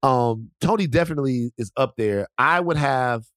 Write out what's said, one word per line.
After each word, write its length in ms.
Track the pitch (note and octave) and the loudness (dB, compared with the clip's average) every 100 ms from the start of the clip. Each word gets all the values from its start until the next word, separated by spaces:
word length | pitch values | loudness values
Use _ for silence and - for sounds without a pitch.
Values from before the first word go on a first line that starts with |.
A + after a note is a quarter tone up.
um, 480 | C#3 C3 A#2+ A2+ A2+ _ | 4 2 2 -2 -8 _
Tony 260 | D#3+ A3 F#3 | -2 0 2
definitely 640 | D#3 E3+ D3+ C3+ B2+ A#2+ - | 2 0 -2 -2 -2 -4 -6
is 160 | A2 - | -10 -2
up 180 | C3+ - | -4 0
there. 320 | G#2+ G2+ G2 - | -2 0 -4 0
I 220 | C3+ E3+ | 2 2
would 160 | F3 D#3 | 0 0
have 480 | C#3+ C3 B2+ A#2 A2+ | 0 0 0 -2 -6